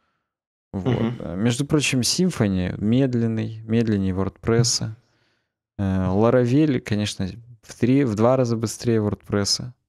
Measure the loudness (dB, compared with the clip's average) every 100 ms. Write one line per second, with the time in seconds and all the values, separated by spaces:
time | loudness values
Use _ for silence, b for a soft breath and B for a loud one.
0 | _ _ _ _ _ _ _ -6 -2 0
1 | -2 -4 -8 -2 -2 0 0 0 0 0
2 | 0 0 0 0 0 0 -2 -2 0 2
3 | 2 0 -2 -2 -6 -8 -2 0 2 2
4 | 0 0 -4 -4 2 2 2 0 -6 -10
5 | _ _ _ _ _ _ _ -6 -2 0
6 | 0 2 4 4 4 2 2 0 -2 -2
7 | -4 -4 -8 -10 -18 -20 -20 -2 2 4
8 | 2 2 4 4 0 -2 -4 -4 0 0
9 | 0 -4 -4 -2 0 -4 -6 -16